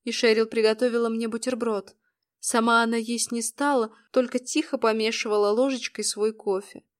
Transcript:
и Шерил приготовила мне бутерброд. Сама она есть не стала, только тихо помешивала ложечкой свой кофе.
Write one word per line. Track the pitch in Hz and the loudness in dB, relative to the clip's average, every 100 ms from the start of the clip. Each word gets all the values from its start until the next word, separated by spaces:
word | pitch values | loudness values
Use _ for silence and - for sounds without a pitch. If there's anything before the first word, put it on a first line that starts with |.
и | 233 | -8
Шерил | 226 233 220 220 | 2 4 4 2
приготовила | 226 220 220 247 233 226 | 2 2 2 0 2 0
мне | 226 226 | -2 -4
бутерброд. | 226 254 247 226 208 196 _ _ _ _ _ | -4 -4 -2 -2 -4 -6 _ _ _ _ _
Сама | - 233 233 233 | -2 0 4 4
она | 233 233 | 2 -2
есть | 220 233 - | -4 -4 -4
не | 233 | -4
стала, | 226 - 285 269 - - _ | -6 -2 0 0 0 -6 _
только | 262 247 247 | 0 0 -4
тихо | 254 302 - 262 | -2 -4 -2 0
помешивала | 226 220 220 220 226 208 208 | 0 2 -2 -2 0 2 2
ложечкой | 220 269 254 - - | 2 0 -2 -6 -6
свой | 208 202 214 | -6 -2 -2
кофе. | 220 208 190 202 - - | -2 -4 -4 -6 -18 -20